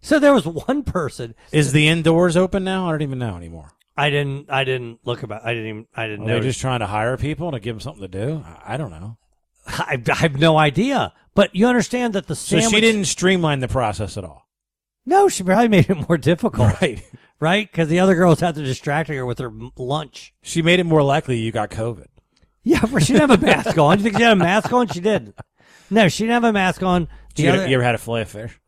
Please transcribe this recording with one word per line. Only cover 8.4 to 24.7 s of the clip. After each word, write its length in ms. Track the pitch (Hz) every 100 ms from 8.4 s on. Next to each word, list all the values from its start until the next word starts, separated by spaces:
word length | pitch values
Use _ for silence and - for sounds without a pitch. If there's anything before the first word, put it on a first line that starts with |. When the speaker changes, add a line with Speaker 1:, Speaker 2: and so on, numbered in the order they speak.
Speaker 2:
I, 300 | 80 - -
I 40 | 123
don't 120 | 139
know. 280 | 80 98 117 _ _ _ _ -
Speaker 1:
I, 340 | - 170 143 117
I 60 | 139
have 240 | 165 135
no 180 | 160 156
idea. 560 | 151 135 240 269 117 _ _ -
But 180 | 202
you 140 | 175 233
understand 460 | 247 196 247 240
that 120 | 202 -
the 100 | 151
Speaker 2:
So 200 | - 208
she 60 |
Speaker 1:
sandwich 180 | 226 214
Speaker 2:
didn't 240 | 226 214 180
streamline 540 | - 180 190 160 143
the 80 | 127
process 500 | 135 113 101 107 -
at 60 |
all? 240 | 87 71 _ _ _ _ _ _ -
Speaker 1:
No, 220 | 370 403
she 140 | -
probably 240 | 185 190 240
made 240 | 202 -
it 160 | 175 131
more 80 | 165
difficult. 640 | - 170 233 110 113 95
Speaker 2:
Right. 220 | 170 107 - - _ _
Speaker 1:
Right? 320 | 151 196 208
'Cause 160 | - 160
the 120 | 170
other 160 | 190 175
girl 160 | 180
was 100 | 156
out 140 | 175 151
there 100 | 139
distracting 500 | 131 - 143 160 147
her 100 | 127
with 100 | 117
her 120 | 127
m-, 200 | 110 120 -
lunch. 560 | 123 147 151 - - _
Speaker 2:
She 220 | - 165
made 160 | 165 180
it 60 | 175
more 180 | 156
likely 340 | 139 143 151 123
you 140 | 113
got 180 | 113 104
covid. 380 | - 113 104 67 _ _ _ _ _
Speaker 1:
Yeah, 200 | - - 226
but 100 | 254
she 100 | -
didn't 160 | 302 294
have 120 | 214
a 40 | 285
mask 320 | - 226 165
on. 200 | 147 190
You 60 |
think 140 | 214 202
she 40 |
had 100 | 233
a 20 | 208
mask 360 | 170 202 -